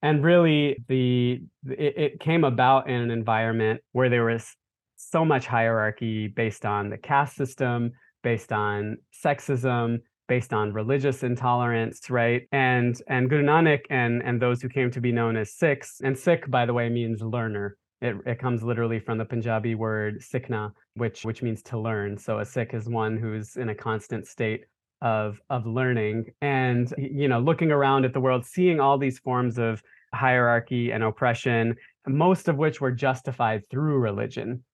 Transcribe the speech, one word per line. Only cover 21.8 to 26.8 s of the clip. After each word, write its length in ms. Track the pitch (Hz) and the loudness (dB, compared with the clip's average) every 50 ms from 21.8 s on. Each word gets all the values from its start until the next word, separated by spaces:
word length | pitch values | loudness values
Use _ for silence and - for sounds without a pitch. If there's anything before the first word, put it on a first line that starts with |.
| 107 113 110 104 101 101 101 101 | -4 -2 -2 -2 -2 -4 -6 -8
So 220 | - - 113 110 | -6 -6 -4 -4
a 40 | 107 | -4
Sikh 300 | - - 131 117 113 - | -4 -4 -6 -6 -4 -6
is 120 | 113 107 | -8 -6
one 300 | 113 117 117 110 110 110 | -4 -4 -2 -2 -2 -2
who's 400 | 110 110 113 107 110 107 101 - | -2 -4 -4 -6 -6 -8 -10 -8
in 140 | - 127 113 | -8 -6 -6
a 40 | 107 | -6
constant 520 | 104 - 120 110 110 - - - 110 101 | -6 -4 -4 -4 -4 -4 -6 -8 -8 -8
state 380 | - - _ 117 110 110 - - _ _ _ _ _ _ _ | -10 -8 _ -2 -2 -2 -4 -8 _ _ _ _ _ _ _
of, 400 | - 120 113 107 107 107 104 107 _ _ | -2 0 0 0 0 -2 -6 -10 _ _
of 160 | 139 127 110 | -6 -4 -4
learning. 600 | 113 113 127 127 127 123 117 107 107 107 113 113 - - _ - | -2 -2 0 0 0 0 0 0 0 -2 -2 -6 -6 -10 _ -4
And, 500 | 143 139 135 127 127 123 120 | 0 0 2 2 2 2 2